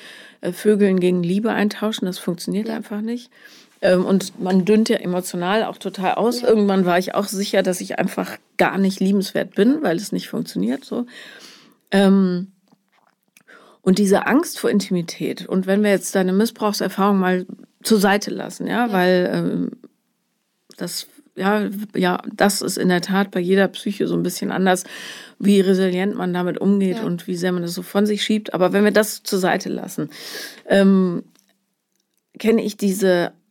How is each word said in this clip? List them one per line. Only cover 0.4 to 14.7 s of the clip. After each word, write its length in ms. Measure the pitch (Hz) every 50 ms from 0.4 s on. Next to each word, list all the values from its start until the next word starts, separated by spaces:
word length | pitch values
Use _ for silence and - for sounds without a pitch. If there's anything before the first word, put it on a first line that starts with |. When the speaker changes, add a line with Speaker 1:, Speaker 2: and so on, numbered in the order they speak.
Speaker 1:
äh, 100 | - 180
Vögeln 460 | 180 - - 208 214 196 202 196 190 185
gegen 240 | 175 180 180 180
Liebe 280 | 170 170 185 208 226 220
eintauschen. 560 | 202 - 208 208 - - 214 220 220 - 202
Das 120 | 180 185 -
funktioniert 500 | - 190 170 - - 180 180 190 226 226
Speaker 2:
Ja. 80 | 220
Speaker 1:
einfach 260 | 220 220 - 208 208
nicht. 280 | 214 226 240 240 240 - _ - - - - - - _ _ -
Ähm, 240 | - 180 185 180 -
und 340 | - 196 185 190 - - -
man 240 | 180 185 190 190 175
dünnt 240 | 196 214 220 226 -
ja 80 | 226
emotional 680 | - - 180 180 180 180 - - 175 175 180 208 226
auch 140 | 214 - -
total 380 | - - 196 - 202 185 180 -
aus. 260 | - 196 233 247 240
Speaker 2:
Ja. 80 | - -
Speaker 1:
Irgendwann 380 | 226 214 202 196 190 196 185
war 120 | 180 175 180
ich 160 | 185 - -
auch 120 | - 208
sicher, 360 | - 208 190 202 - - 196
dass 200 | 185 190 180 -
ich 160 | 196 190 - -
einfach 400 | 196 196 - 196 185 - - - _ _ _
gar 220 | - 185 123 - 190
nicht 220 | 196 190 190 -
liebenswert 540 | 190 190 202 202 190 - - 147 - - -
bin, 280 | - 202 247 285 311
weil 160 | 302 185 160 185
es 140 | 208 -
nicht 180 | 196 185 175 -
funktioniert, 560 | - - 170 - - 180 196 233 262 277 -
so. 180 | - 214 233 240 240 - - - - - - - - - - - _ _ _ _ -
Ähm, 600 | - 196 202 190 196 196 190 180 180 175 185 - _ _ _ _ _ _ _ _ _ _ _ _ _ _ _ _ _ _ _ _ - - - - _ _
und 160 | - 190 185 208
diese 280 | 208 185 196 - -
Angst 320 | - 220 294 349 - - -
vor 120 | - -